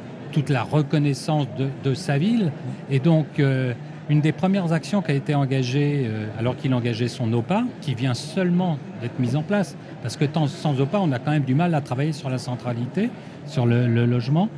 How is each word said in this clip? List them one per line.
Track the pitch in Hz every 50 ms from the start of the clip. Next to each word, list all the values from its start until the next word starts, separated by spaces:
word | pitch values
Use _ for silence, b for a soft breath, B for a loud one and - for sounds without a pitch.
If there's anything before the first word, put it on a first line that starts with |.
| - - - - - -
toute | - 156 135 -
la | 143 123 107
reconnaissance | - - 151 147 139 - 151 147 143 135 - - - 151 151 139 110 - -
de, | 135 135 139 - -
de | 135 127
sa | - - - 143 139
ville. | 165 214 233 233 196 151 - B B 127 131 B B B
Et | 139 131
donc, | 127 170 165 156 147 - - -
euh, | 139 139 131 131 131 123 117 - B B B B B -
une | 147 151
des | 139 156
premières | 151 - 180 185 196 202 175 160 165
actions | 160 - - 208 202 -
qui | -
a | 143
été | 139 135 - 147
engagée, | 143 139 127 135 135 127 123 127 147 147 147 147 143 127
euh, | 110 107 110 107 110 - -
alors | 117 123 123
qu'il | - - 135 131
engageait | 120 113 120 117 110 123 113
son | - - 123 110 117
opa, | 120 117 - 180 220 247 233 - -
qui | - 147 123
vient | 107 131 131 120
seulement | - - - - 190 185 180 175 175 185 180 151 131 - - - - 120
d'être | 120 - -
mise | 123 117 135
en | 151 -
place, | - 202 208 185 - - - B B B B -
parce | 117 -
que | - 151
tant, | 139 - 165 151
sans | 131 - - - 156 139 127
opa, | 139 131 - 202
on | 190 156
a | 131 117
quand | - 151 151
même | 151 135
du | 127 131
mal | 151 175 175 165
à | 143
travailler | 139 - 135 123 147 160 151
sur | - - 135
la | 127 123
centralité, | - 123 123 120 - 123 120 117 120 120 - 185 214 247 - B B B B B B
sur | - - 139 120
le, | 117 120 120 123 120
le | 117 117 120
logement, | 120 123 123 117 131 147 165 202 226 -